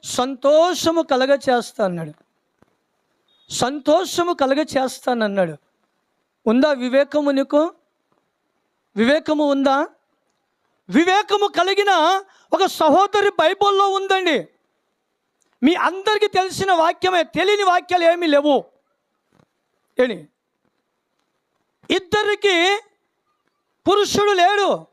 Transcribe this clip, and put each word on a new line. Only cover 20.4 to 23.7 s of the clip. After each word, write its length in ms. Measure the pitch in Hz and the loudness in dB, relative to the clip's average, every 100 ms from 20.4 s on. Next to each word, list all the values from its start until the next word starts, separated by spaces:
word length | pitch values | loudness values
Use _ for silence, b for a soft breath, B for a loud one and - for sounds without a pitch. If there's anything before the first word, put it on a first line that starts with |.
| _ _ _ _ _ _ _ _ _ _ _ _ _ _ _ | _ _ _ _ _ _ _ _ _ _ _ _ _ _ _
ఇద్దరికి 920 | 370 359 415 415 415 403 349 359 403 - _ _ _ _ _ _ _ _ | -6 -2 -2 -2 0 0 2 0 -2 -8 _ _ _ _ _ _ _ _